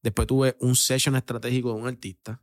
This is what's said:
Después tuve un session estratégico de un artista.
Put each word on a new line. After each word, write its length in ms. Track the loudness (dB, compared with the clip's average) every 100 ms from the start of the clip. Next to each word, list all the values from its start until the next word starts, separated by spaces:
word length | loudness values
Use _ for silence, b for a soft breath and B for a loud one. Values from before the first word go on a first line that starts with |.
Después 260 | 0 0 2
tuve 280 | 4 2 2
un 160 | 2
session 400 | 2 2 2 2
estratégico 540 | 0 -2 -6 -2 -2 -2
de 80 | -4
un 60 | -6
artista. 540 | -8 -14 -14 -14 -14